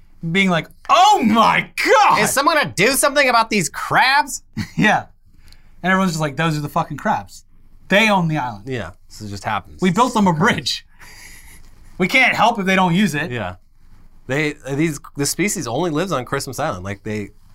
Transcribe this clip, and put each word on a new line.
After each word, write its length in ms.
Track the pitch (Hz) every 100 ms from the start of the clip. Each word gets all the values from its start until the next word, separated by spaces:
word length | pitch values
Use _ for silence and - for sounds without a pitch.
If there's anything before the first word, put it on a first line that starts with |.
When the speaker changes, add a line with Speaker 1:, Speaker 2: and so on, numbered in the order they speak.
| - - 165
Speaker 1:
being 180 | 180 190
like, 180 | 170 151 - -
"Oh 320 | 302 392 403
my 460 | 233 226 185 165 - - 330
God!" 340 | 427 392 -
Speaker 2:
Is 100 | 214
someone 240 | - 285 311
gonna 180 | 208 113
do 180 | 214
something 340 | 269 294 277 277
about 200 | 233 220
these 180 | 214 160
crabs? 720 | - - 160 240 277 285 - - -
Speaker 1:
<laughs> 220 | 101 -
Yeah. 300 | 208 160 - - _ - - - - -
And 80 | 180
everyone's 200 | 190 190
just 80 | 160
like, 160 | 156 131
"Those 200 | 165 151
are 40 |
the 80 | 147
fucking 260 | 170 156 143
crabs. 460 | 208 143 101 - - - - - -
They 200 | 190 220
own 200 | 196 165
the 80 | 156
island." 320 | 127 104 107
Speaker 2:
Yeah, 220 | 127 82 - -
so 160 | - 107
it 20 |
just 160 | 98
happens. 380 | - 101 - -
Speaker 1:
We 100 | 185
built 220 | 180 254
them 140 | 226 196
a 60 |
bridge. 520 | 156 214 185 131 - - - - - - - - - - - - -
We 100 | 185
can't 260 | 262 240
help 240 | - 214 214
if 80 | 185
they 100 | 190
don't 200 | 185 170
use 180 | 156 143
it. 160 | 160
Speaker 2:
Yeah. 240 | 123 92 95 - _ - - - - -
They, 260 | 135 151
these, 460 | 143 131 139 165 - - -
the 80 | 143
species 420 | - 202 202 120
only 240 | 120 175
lives 200 | 147 190
on 100 | 143 120
Christmas 320 | 139 135 123
Island. 260 | 151 95 92
Like, 180 | 101
they, 260 | 110 107 101 - -